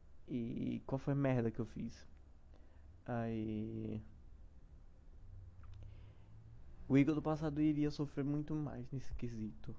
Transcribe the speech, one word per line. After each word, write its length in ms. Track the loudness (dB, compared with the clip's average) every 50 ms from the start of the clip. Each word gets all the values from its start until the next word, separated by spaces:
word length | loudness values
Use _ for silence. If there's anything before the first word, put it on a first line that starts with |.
| -16 -14 -14 -14 -8 -4
E 500 | -2 -2 -2 0 -2 0 0 0 0 -2 -2
qual 120 | 0 -2 0
foi 140 | 4 4
a 40 | 4
merda 340 | 6 6 6 6 6 6 4
que 100 | 2 0
eu 60 | -2
fiz? 400 | -2 -2 -4 -4 -4 -6 -8 -12 -16 -16 -16 -16 -18 -18 -18 -18 -18 -16 -16 -16 -18 -16 -16 -16 -16 -16 -12 -4
Aí 960 | -2 0 2 2 2 2 2 2 2 2 0 0 0 -2 -2 -2 0 -2 -2 -4 -6 -12 -14 -14 -14 -14 -12 -14 -14 -14 -14 -16 -14 -16 -16 -16 -16 -16 -16 -16 -16 -14 -14 -12 -10 -10 -10 -10 -12 -12 -14 -12 -12 -10 -10 -10 -10 -10 -10 -12 -14 -14 -14 -16 -14 -14 -14 -14 -14 -14 -12 -12 -12 -10 -6 2 8
o 80 | 8
Igor 200 | 10 10 10 6
do 60 | 4
passado 380 | 4 2 2 2 2 0 4 4
iria 300 | 6 6 6 6 4 4
sofrer 340 | 4 2 0 0 0 0 2
muito 300 | 2 2 0 0 0 0
mais 340 | 0 0 -2 -2 -4 -6 -4
nesse 200 | -4 -2 0 0 0
quesito. 600 | 0 0 -2 0 -2 -2 -2 -4 -6 -6 -6 -6